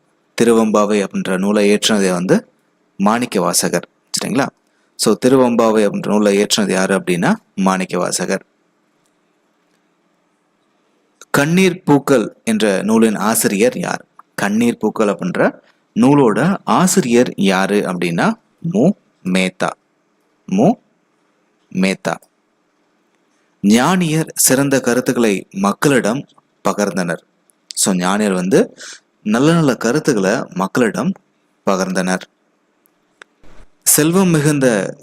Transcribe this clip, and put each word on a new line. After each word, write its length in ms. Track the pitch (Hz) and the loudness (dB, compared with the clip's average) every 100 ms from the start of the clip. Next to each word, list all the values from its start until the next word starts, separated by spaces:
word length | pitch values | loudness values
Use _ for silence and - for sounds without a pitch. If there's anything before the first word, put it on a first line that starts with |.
| _ _ _ - | _ _ _ -2
திருவெம்பாவை 600 | 117 113 110 104 104 107 | 2 2 2 2 2 0
அப்படின்ற 340 | 95 98 92 92 | -2 -4 -4 -2
நூலை 340 | 101 104 101 | 0 0 2
இயற்றினதை 400 | 104 - - 190 | 2 0 0 0
வந்து 360 | 180 185 214 - _ _ _ _ - | 0 0 0 -2 _ _ _ _ -4
மாணிக்க 440 | 98 117 123 101 | 0 0 -2 -2
வாசகர். 460 | 87 87 92 87 - _ _ | 0 0 -2 -4 -6 _ _
சரிங்களா? 380 | - 92 117 120 - _ _ _ - | -8 -4 -2 -4 -6 _ _ _ -4
So, 200 | 117 104 127 | 0 2 2
திருவெம்பாவை 600 | 131 123 117 113 110 101 | 4 4 2 2 2 0
அப்படின்ற 220 | 95 92 | -2 -2
நூலை 300 | 104 104 101 | 0 2 2
இயற்றினது 340 | 104 - 95 | 0 -2 0
யாரு 240 | 95 95 95 | 0 0 -2
அப்படின்னா, 380 | 90 87 120 226 _ - | -2 -2 0 -2 _ -4
மாணிக்க 420 | 95 95 92 90 | -2 -2 -4 -4
வாசகர். 480 | 92 - 90 95 - _ _ _ _ _ _ _ _ _ _ _ _ _ _ _ _ _ _ _ _ _ _ _ _ _ _ _ _ | -4 -4 -4 -6 -8 _ _ _ _ _ _ _ _ _ _ _ _ _ _ _ _ _ _ _ _ _ _ _ _ _ _ _ _
கண்ணீர் 540 | - 147 175 190 185 | 0 2 4 2 0
பூக்கள் 520 | - 143 - 131 101 - | 2 2 4 0 0 -6
என்ற 400 | - 107 107 95 | -4 -2 0 0
நூலின் 320 | 98 113 113 95 | 0 2 2 2
ஆசிரியர் 600 | 104 113 123 98 120 95 | -2 -2 -2 0 0 0
யார்? 280 | 92 - - _ _ - | -6 -8 -10 _ _ -6
கண்ணீர் 420 | 104 107 120 113 | -2 0 0 0
பூக்கள் 300 | 107 104 104 | -2 0 -2
அப்படின்ற 520 | 92 90 92 185 - _ _ _ - | -2 -4 -2 -2 -2 _ _ _ 0
நூலோட 640 | 123 143 123 101 160 196 | 2 4 4 2 0 -2
ஆசிரியர் 720 | - 117 180 - 131 117 123 - | 0 2 2 2 2 2 2 0
யாரு 440 | 98 92 98 101 | 0 0 0 0
அப்படின்னா, 540 | 85 90 90 85 165 220 _ _ | -2 -4 -4 -2 -2 -4 _ _
மு 300 | 170 185 180 - _ _ | -6 0 0 0 _ _
மேத்தா. 460 | 92 92 92 - 90 - _ _ _ _ _ _ - | -4 -2 -2 -4 -6 -6 _ _ _ _ _ _ -6
மு 300 | 95 147 254 _ _ _ _ _ _ _ _ _ | 0 2 0 _ _ _ _ _ _ _ _ _
மேத்தா. 420 | 92 95 92 - 82 _ _ _ _ _ _ _ _ _ _ _ _ _ _ | -4 -2 -2 -6 -8 _ _ _ _ _ _ _ _ _ _ _ _ _ _
ஞானியர் 720 | 98 113 139 185 170 156 156 - | 0 2 2 0 0 -2 -4 -2
சிறந்த 460 | - 131 143 135 | 0 2 2 0
கருத்துக்களை 640 | 123 120 123 120 113 98 - | 0 0 0 0 0 0 -6
மக்களிடம் 760 | 98 98 104 151 131 101 131 - _ _ _ 101 | -4 -4 0 0 0 -2 -4 -8 _ _ _ -6
பகிர்ந்தனர். 540 | 95 101 90 87 80 _ _ _ _ - - | -2 -4 -4 -6 -8 _ _ _ _ -14 -4
So, 180 | - | -2
ஞானியர் 400 | 92 90 101 104 | 0 0 -2 -2
வந்து 420 | 92 92 147 - - - - _ _ | -2 0 0 0 -6 -20 -20 _ _
நல்ல 300 | 107 113 147 | -4 0 2
நல்ல 220 | 170 147 113 | 2 2 0
கருத்துக்களை 720 | 113 139 151 110 92 127 - | -2 -2 -2 0 0 -2 -4
மக்களிடம் 580 | - 95 - 127 - 156 196 _ _ _ _ - | -6 -4 -2 -2 -2 -4 -6 _ _ _ _ -4
பகிர்ந்தனர். 560 | 95 95 92 92 92 - _ _ _ _ _ _ _ _ _ - _ - - - _ | -2 -2 -4 -4 -4 -8 _ _ _ _ _ _ _ _ _ -20 _ -20 -20 -20 _
செல்வம் 460 | - - 151 175 190 | -2 0 2 2 2
மிகுந்த 640 | 156 143 147 131 107 92 - | 2 2 2 2 0 -2 -8